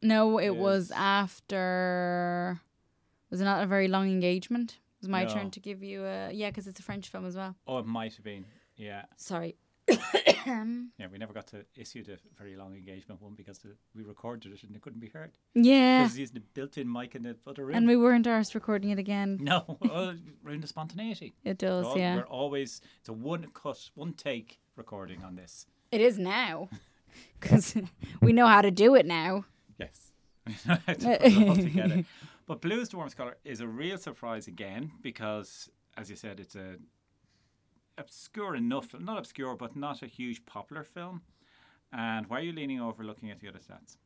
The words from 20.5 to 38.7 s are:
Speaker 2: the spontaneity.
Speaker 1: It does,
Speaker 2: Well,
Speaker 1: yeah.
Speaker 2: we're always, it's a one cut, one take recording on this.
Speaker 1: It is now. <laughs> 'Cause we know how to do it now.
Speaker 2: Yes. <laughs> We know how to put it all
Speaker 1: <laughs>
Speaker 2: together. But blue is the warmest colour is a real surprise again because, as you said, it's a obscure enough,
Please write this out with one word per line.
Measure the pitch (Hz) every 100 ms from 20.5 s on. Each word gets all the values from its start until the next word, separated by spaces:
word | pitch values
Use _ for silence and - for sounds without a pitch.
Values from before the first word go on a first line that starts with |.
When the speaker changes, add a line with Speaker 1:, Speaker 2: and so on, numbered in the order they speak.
| 147
Speaker 2:
the | 151
spontaneity. | - 156 170 220 196 - -
Speaker 1:
It | - 190
does, | 190 185 180
Speaker 2:
Well, | 160
Speaker 1:
yeah. | 180 180
Speaker 2:
we're |
always, | - 127 143 139 131 - _ _
it's | -
a |
one | 113 127 170 151
cut, | - 147 131 -
one | - 156
take | 160 - 123 113 - _
recording | - 113 104 92 92
on | 92 90
this. | 90 - - _ _
Speaker 1:
It | 226
is | 233 214
now. | 180 208 240 160 180 - _ _
<laughs> | _ - - -
'Cause | - - - 226 185 _ - -
we | -
know | 233 240
how | 208
to | 202
do | 185 214 269
it | 147
now. | 160 160 190 196 _ _ -
Speaker 2:
Yes. | 87 - - _ _ _
<laughs> | -
We | 104 -
know | 170 -
how |
to | 147 233 233
put |
it | 262 202 208
all | 180
Speaker 1:
<laughs> | 180
Speaker 2:
together. | 160 220 165 165 - - - _
But | 143
blue | 165 220
is | 247
the | 190
warmest | 147 -
colour | 123 -
is | - 120
a | 117
real | 113 160 190
surprise | - 123 120 113 107
again | 85 101 98 151 -
because, | 135 113 110 107 95 - - _ _ -
as | 101
you | 101
said, | 113 98
it's | 95 101
a | 95 90 78 _ _ _ _ _ _ _ _ _ _ -
obscure | - - - - 202
enough, | 147 117